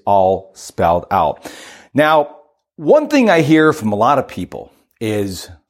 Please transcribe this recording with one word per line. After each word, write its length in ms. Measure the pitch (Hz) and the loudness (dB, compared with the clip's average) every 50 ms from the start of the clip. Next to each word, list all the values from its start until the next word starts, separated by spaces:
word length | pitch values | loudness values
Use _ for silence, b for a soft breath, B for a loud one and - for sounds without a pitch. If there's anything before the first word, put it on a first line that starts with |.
| _ | _
all 460 | 101 101 98 95 92 95 92 - - _ | 0 2 2 2 2 0 -2 -4 -10 _
spelled 500 | - - - - - 95 85 87 87 - - | -20 -20 -14 -6 -2 0 0 0 0 -2 -2
out. 400 | 101 95 82 73 - - B B B B B B B B B B B | -2 -2 0 -2 -4 -6 B B B B B B B B B B B
Now, 460 | 135 151 151 160 151 147 - - - - _ _ _ _ _ _ | 0 2 2 2 2 0 -2 -6 -20 -20 _ _ _ _ _ _
one 320 | - 156 180 262 302 302 - | -6 0 2 2 2 2 2
thing 220 | 302 277 247 214 | 0 2 2 4
I 140 | 175 165 151 | 2 2 2
hear 280 | 139 156 156 156 156 | 4 4 4 4 2
from 220 | 147 - 110 110 104 | 2 0 -2 -4 -2
a 20 | |
lot 240 | 101 110 131 143 135 | 0 2 2 2 0
of 80 | 123 - | -2 -4
people 460 | - 95 87 - - - - - _ _ _ _ _ - | -8 -12 -12 -12 -12 -16 -18 -18 _ _ _ _ _ -10
is, 500 | 117 107 107 104 101 98 92 87 - - 87 - _ _ | -6 -4 -4 -4 -4 -4 -8 -12 -14 -18 -20 -20 _ _